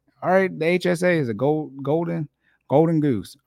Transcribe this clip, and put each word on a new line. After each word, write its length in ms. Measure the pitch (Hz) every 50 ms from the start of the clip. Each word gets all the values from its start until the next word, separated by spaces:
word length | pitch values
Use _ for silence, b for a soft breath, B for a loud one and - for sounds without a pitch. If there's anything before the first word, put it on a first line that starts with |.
| _ _ _ _ -
All 80 | 160
right, 260 | 185 190 190 180 170 151
the 80 | 160
H 200 | 165 180 180 -
S 160 | 180 180 160 180
A 80 | 180
is 180 | 175 160 139 117
a 60 | 107
gold, 480 | 101 131 147 156 156 151 135 135 139 135
golden, 460 | 139 151 165 170 165 170 165 156 - _ _ _ _ _ _ _ -
golden 320 | 127 147 165 170 165 156
goose. 360 | 147 143 120 98 87 - - - _